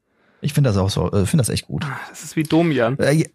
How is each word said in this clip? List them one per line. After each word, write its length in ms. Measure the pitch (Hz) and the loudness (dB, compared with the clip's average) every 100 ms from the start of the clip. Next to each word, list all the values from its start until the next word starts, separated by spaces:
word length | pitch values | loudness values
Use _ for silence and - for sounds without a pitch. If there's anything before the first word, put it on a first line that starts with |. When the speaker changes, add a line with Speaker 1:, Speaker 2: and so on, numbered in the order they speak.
| _ _ _ _ | _ _ _ _
Speaker 1:
Ich 120 | 147 | -4
finde 160 | 151 135 | 2 2
das 60 | 98 | 2
auch 140 | 95 | 0
so, 160 | - 87 | 0 0
äh, 140 | 101 92 | 0 2
finde 160 | 160 | 2
das 60 | 107 | 2
echt 200 | - - | -2 -4
gut. 160 | - | -6
Speaker 2:
Ah, 120 | 143 - - | -6 -8 -12
das 140 | - | -16
ist 100 | 156 | -8
wie 80 | - | -6
Domian. 560 | 151 160 170 131 117 135 | 0 2 2 2 0 0
Speaker 1:
Äh, 260 | - 156 - | 0 0 0